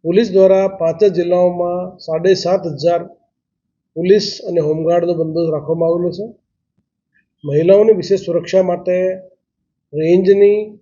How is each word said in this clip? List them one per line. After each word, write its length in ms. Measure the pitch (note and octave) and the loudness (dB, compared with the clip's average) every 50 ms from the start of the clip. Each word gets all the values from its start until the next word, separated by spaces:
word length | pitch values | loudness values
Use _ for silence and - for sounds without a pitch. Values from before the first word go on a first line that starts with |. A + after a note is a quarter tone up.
| - | -4
પોલીસ 280 | D#3+ F3 G#3 A#3 G3+ | 0 0 0 0 2
દ્વારા 360 | F#3 F#3+ F#3+ F#3+ F#3+ F#3+ G3 | 2 4 4 4 4 2 0
પાંચ 360 | F#3+ F#3+ F#3+ E3 E3 D#3+ D#3+ G#3 | -2 -4 -4 -4 -4 0 0 0
જ 100 | G3+ E3+ | 0 2
જિલ્લાઓમાં 840 | F3 F3 F3 F3+ F3+ F3+ F3+ F3 F3 F3 F3 F3 F3+ F3+ F#3 F3+ | 0 -2 0 0 2 2 0 0 -2 -4 -4 -4 -6 -8 -10 -14
સાડે 360 | - - - D#3+ D#3+ E3+ F#3+ F#3 | -16 -10 -6 -6 -2 0 0 0
સાત 340 | F3+ - F3 F#3 F#3+ F3 | 0 0 -2 -2 -2 -2
હજાર 360 | E3+ D3 C3 D3 E3+ E3+ E3+ - - - _ _ _ _ _ _ _ _ _ _ _ _ _ _ _ _ | -6 -8 -2 0 0 0 0 -4 -8 -18 _ _ _ _ _ _ _ _ _ _ _ _ _ _ _ _
પોલીસ 460 | D#3+ F3 F#3 G#3 G#3 G3+ - - - - | -6 2 2 2 2 2 -4 -12 -12 -10
અને 140 | G3 E3+ E3 | -4 -2 -2
હોમગાર્ડનો 520 | D3+ D3+ D#3 D#3+ D#3+ E3 F3 F3 E3+ F3 E3+ | 0 0 -2 -2 0 0 0 0 0 0 -2
બંદોબસ્ત 400 | D#3+ E3 D#3+ D#3 E3+ E3 D#3+ D#3 | -4 -4 -4 -2 -4 -2 -2 -4
રાખવામાં 360 | D3 D3+ D#3+ E3 E3 E3 E3 | -6 -4 -6 -4 -2 0 0
આવેલો 220 | E3+ F3 F3 F3 | 0 -2 -2 -4
છે. 220 | F3 F3 G#3+ A#3 - _ _ _ _ _ _ _ _ _ _ _ _ _ _ _ _ _ _ _ _ _ - | -6 -8 -12 -12 -14 _ _ _ _ _ _ _ _ _ _ _ _ _ _ _ _ _ _ _ _ _ -8
મહિલાઓની 480 | D3 C#3 D3+ E3 F3+ G3 G3+ G#3+ A3+ G#3+ | -2 0 2 4 6 4 6 6 4 2
વિશેષ 260 | F3+ - - G3 F#3+ - | 2 0 -2 -4 -4 -2
સુરક્ષા 380 | E3+ E3 E3+ E3+ - - F#3+ F#3 | -4 -4 -4 -4 0 0 0 0
માટે 520 | F3+ F3 F3 - F3+ F3+ F#3 F#3 F#3 F#3 F#3 F#3 - _ _ _ _ _ _ _ _ _ _ _ _ D3 | 0 -4 -4 -2 -2 -2 0 -2 -2 -4 -6 -12 -20 _ _ _ _ _ _ _ _ _ _ _ _ -6
રેન્જની 880 | D3+ D#3 E3 F3 F#3 F#3+ F#3+ G3 G3+ G3+ G3+ G#3 G#3+ G#3+ G#3+ G#3 - | -4 2 2 2 4 4 4 4 6 6 4 4 2 -4 -8 -14 -20